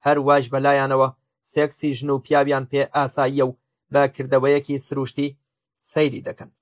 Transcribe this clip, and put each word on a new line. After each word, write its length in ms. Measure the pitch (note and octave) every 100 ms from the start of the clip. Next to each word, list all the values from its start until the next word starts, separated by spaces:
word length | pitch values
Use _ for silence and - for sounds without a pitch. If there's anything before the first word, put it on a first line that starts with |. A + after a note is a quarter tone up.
هەر 140 | C#3+ D3
واش 260 | C#3 C#3+ B2
بەلایەنەوە 560 | C3+ C#3+ C#3 C3+ C3+ C3+ - _ _
سێکسی 460 | - - D3 - D3+ B2+
ژن 120 | C#3+
و 100 | C#3
پیاویان 400 | - D3+ C#3 C#3 C3
پێ 120 | C#3 C#3
ئاساییە 500 | D3 C3+ - C3 C#3 C3
و 100 | B2+ _ _ _
بە 100 | C#3+ C#3
کردەوەیەکی 680 | - C3 C3+ C3+ C#3+ C#3 C#3 -
سروشتی 500 | C#3 C3 - C#3+ C#3 _ _ _ _
سەیری 400 | - - D3+ A#2 G2
دەکەن. 240 | C3 - _